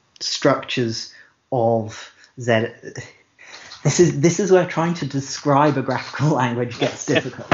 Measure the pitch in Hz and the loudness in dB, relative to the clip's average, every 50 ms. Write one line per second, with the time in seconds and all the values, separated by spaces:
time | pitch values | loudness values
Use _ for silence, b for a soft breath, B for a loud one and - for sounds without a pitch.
0 | _ _ _ - - - - - - 147 135 - - - - - 123 117 110 110 | _ _ _ -10 -8 -6 -4 0 2 2 2 2 -2 -4 -4 -2 -2 -2 -4 -6
1 | - - B B B B B B _ - - 127 113 117 117 113 107 107 107 - | -10 -14 B B B B B B _ -4 -2 0 2 2 2 0 0 -4 -10 -14
2 | - - b b b b b - 120 117 117 113 113 - - - - - - - | -16 -18 b b b b b -6 0 2 2 2 2 -2 -6 -10 -16 -16 -14 -14
3 | - - - _ _ _ _ _ B B B B B B B B - 147 - - | -16 -16 -18 _ _ _ _ _ B B B B B B B B -2 2 4 6
4 | 175 156 139 143 139 175 170 - 208 180 185 180 175 175 - 160 165 170 175 - | 6 4 4 4 2 2 2 2 2 4 4 4 4 2 0 -2 0 0 0 -2
5 | 151 135 - 135 131 - - - - 147 143 139 151 151 131 135 120 131 127 120 | -4 -4 -4 -4 -6 -6 -8 -4 0 2 4 4 4 4 2 0 -2 -2 -4 -4
6 | - - - - 131 151 151 127 127 123 117 120 123 117 110 - - 120 - - | -6 -8 -6 -2 0 2 2 2 0 0 -2 -2 -4 -4 -4 -4 -4 -4 -4 -4
7 | - - 139 - - 127 - - - - | -4 -2 0 0 -2 -4 -8 -8 -4 -4